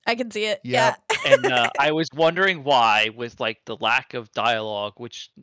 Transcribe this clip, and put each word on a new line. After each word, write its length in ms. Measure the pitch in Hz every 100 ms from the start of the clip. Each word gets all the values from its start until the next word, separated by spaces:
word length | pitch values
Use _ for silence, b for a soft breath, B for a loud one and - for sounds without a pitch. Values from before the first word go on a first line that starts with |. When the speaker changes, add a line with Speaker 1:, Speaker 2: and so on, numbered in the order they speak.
| -
Speaker 1:
I 100 | 233
can 140 | 240
see 140 | 214
it. 160 | 214 202 -
Speaker 2:
Yep. 320 | 247 226 - -
Speaker 1:
Yeah. 80 | - -
<laughs> 0 |
Speaker 3:
And, 200 | - 403
uh, 240 | 123 117 -
I 140 | 143
was 160 | 156 160
wondering 520 | 139 160 165 190 175 135
why, 420 | 131 113 107 110 113
with, 240 | 120 98
like, 220 | 113 110 -
the 120 | 110
lack 360 | 110 123 -
of 160 | 127 110
dialogue, 580 | - 113 113 110 104 104 -
which 320 | 120 - - _